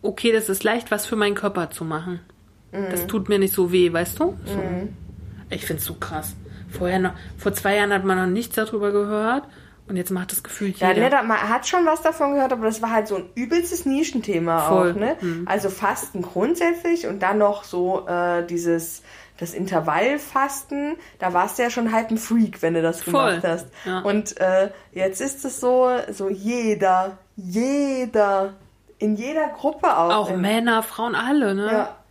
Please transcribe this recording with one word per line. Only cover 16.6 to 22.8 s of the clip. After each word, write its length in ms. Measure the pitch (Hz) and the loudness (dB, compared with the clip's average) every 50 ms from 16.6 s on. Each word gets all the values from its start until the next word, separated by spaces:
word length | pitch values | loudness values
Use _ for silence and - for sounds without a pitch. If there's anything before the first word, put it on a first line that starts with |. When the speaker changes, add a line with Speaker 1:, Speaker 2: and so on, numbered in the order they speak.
| 349 339 339 339 - 349 339 339 339 - | 2 0 0 0 0 0 0 0 -2 -4
Speaker 2:
und 120 | 196 202 | -4 -2
dann 180 | 190 185 202 214 | 0 0 2 4
noch 260 | 208 202 208 202 - | 4 4 2 0 -6
so, 420 | - - 180 180 180 190 - - - | -6 -2 -2 0 0 0 -2 -2 -2
äh, 380 | 175 175 175 175 175 170 170 | -2 0 0 0 0 0 -2
dieses, 560 | 170 175 170 170 170 170 165 165 165 - - - - - - - - _ - | -2 -4 -2 0 2 0 0 0 -6 -12 -14 -18 -20 -20 -20 -20 -20 _ -10
das 140 | 175 165 - | -10 -8 -6
Intervallfasten, 1400 | - 180 185 185 165 156 170 151 165 202 254 285 294 285 - - 269 269 285 277 - - - 285 285 285 294 320 330 - - - - | -6 -6 -2 0 0 0 2 0 2 2 2 0 0 -4 -4 -2 -2 -2 0 -2 -8 -10 -8 -6 -4 -4 -4 -6 -8 -10 -20 -12 -4
da 120 | - 185 | -4 0
warst 260 | 175 175 185 214 - - | 2 2 0 0 0 0
du 40 | 247 | 0
ja 60 | 240 | 0
schon 220 | 240 247 233 226 220 | 0 0 0 2 2
halb 160 | 226 226 226 | 0 0 0
ein 80 | 226 220 | -2 -4
Freak, 440 | - - 226 233 226 202 - - - | 0 0 4 4 4 2 0 -2 -2
wenn 100 | 165 170 | 0 2
du 80 | 170 | 2